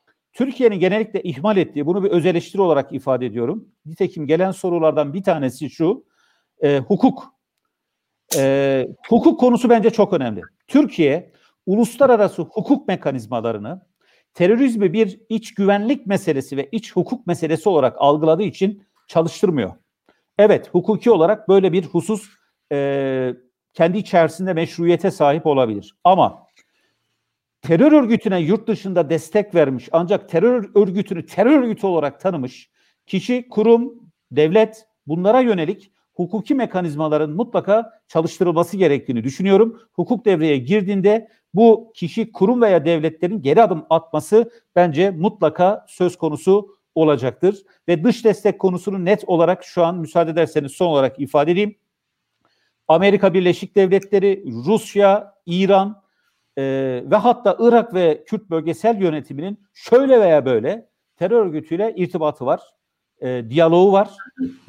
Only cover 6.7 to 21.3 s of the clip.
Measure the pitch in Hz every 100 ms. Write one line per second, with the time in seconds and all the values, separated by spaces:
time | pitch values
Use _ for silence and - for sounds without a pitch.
6.7 | 143 127 202 - - - _ _ _ _
7.7 | _ _ _ _ _ - 143 135 139 139
8.7 | 135 123 - - 233 330 - 247 240 233
9.7 | 233 220 220 202 170 123 98 - _ _
10.7 | 277 294 - 147 151 - _ _ _ -
11.7 | 202 233 - 269 233 196 - 160 - -
12.7 | 277 - 180 147 131 107 120 113 107 107
13.7 | 185 _ _ _ _ _ - 175 233 277
14.7 | 226 196 185 214 - - 220 - - 196
15.7 | 202 220 285 190 196 - 139 135 135 135
16.7 | 226 - - 170 240 - 170 160 156 208
17.7 | 165 127 - 143 151 156 165 202 - 190
18.7 | 202 _ _ _ 170 165 - 196 151 95
19.7 | - _ _ _ _ _ - 208 156 -
20.7 | 175 175 208 247 202 165